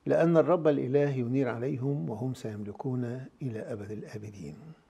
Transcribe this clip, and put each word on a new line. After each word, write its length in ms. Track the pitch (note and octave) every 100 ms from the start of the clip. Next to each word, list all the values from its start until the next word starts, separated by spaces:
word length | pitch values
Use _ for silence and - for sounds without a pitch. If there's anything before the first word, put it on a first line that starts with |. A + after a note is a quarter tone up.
| -
لأن 320 | D3 E3 D#3+
الرب 300 | C#3 F3 D3+
الإله 420 | C#3 C3 C#3+ C#3+
ينير 400 | B2+ A#2 C3 B2
عليهم، 600 | A#2 C3 C3 C3+ C#3+ D#3+
وهم 240 | A2 C3
سيملكون 720 | B2 A2+ G#2 G#2 G2+ C3+ B2+ A#2+ B2+ C3+ -
إلى 180 | C3+ A2
أبد 320 | B2 G#2+ G#2
الآبدين." 680 | G#2+ D#3+ A2 G#2 G2 D2 D2+ D#3+ D#3+ _